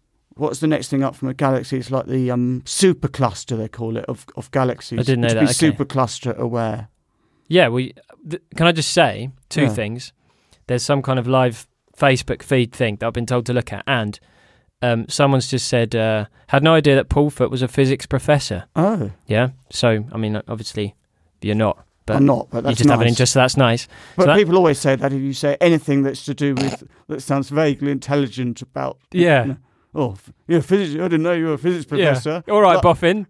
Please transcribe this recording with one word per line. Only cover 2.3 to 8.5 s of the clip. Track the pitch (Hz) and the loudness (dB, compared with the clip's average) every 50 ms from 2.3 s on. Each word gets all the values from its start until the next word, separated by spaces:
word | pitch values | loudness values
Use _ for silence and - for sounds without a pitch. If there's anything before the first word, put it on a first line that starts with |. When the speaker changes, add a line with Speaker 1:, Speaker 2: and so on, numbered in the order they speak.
Speaker 1:
um, | 123 123 123 123 127 123 - | 0 0 0 -2 -2 -4 -8
supercluster, | - - - 196 185 175 - - 127 - - 131 110 - - - - 120 | -8 -2 2 2 2 2 2 -2 -6 -2 -2 -2 -2 -2 -8 -10 -8 -6
they | 110 110 | -6 -6
call | 110 - 120 117 113 113 | -8 -8 -8 -8 -6 -6
it, | 113 - | -6 -6
of, | - 127 - - - - | -8 -10 -12 -14 -16 -16
of | - - - | -16 -14 -4
galaxies. | - 135 127 127 117 - - - 120 113 | -2 -2 -2 -2 -4 -6 -10 -8 -6 -2
Speaker 2:
I | 123 | 0
didn't | 135 131 120 | 0 0 2
know | 120 117 | 2 2
Speaker 1:
To | 113 | 4
Speaker 2:
that, | 110 147 127 123 - | 4 4 2 4 4
Speaker 1:
be | 160 | 2
Speaker 2:
okay. | 156 - | 2 2
Speaker 1:
supercluster | - 131 - - 135 127 113 - - - 123 - | 0 -4 -4 -2 -2 -2 -2 -4 -6 -8 -8 -6
aware. | 113 123 117 120 117 113 110 107 107 107 - _ _ _ _ _ _ _ _ _ _ _ | -4 -4 -4 -4 -4 -4 -4 -6 -8 -10 -16 _ _ _ _ _ _ _ _ _ _ _
Speaker 2:
Yeah, | - 156 180 151 117 | 0 2 2 4 4
we, | 120 131 147 - - - _ _ - _ - | 2 -2 -4 -6 -10 -18 _ _ -20 _ -14
th-, | 151 170 - - _ | -14 -14 -14 -14 _